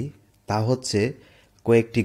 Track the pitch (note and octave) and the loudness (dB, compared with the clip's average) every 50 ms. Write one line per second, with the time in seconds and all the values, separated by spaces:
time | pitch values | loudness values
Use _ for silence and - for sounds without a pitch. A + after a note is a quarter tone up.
0 | B2 D3 - - _ _ _ _ _ - G2+ G#2+ A2 A#2 B2+ B2+ - - - G2+ | -4 -6 -10 -18 _ _ _ _ _ -6 -4 -2 0 0 -2 -2 -4 -4 -2 0
1 | G#2+ C3 C#3+ - - - - _ _ _ _ _ - A2 A#2 A#2 A2+ - - A#2+ | 0 -2 -4 -8 -18 -20 -20 _ _ _ _ _ 0 2 4 4 4 2 -2 -2
2 | G2 | -2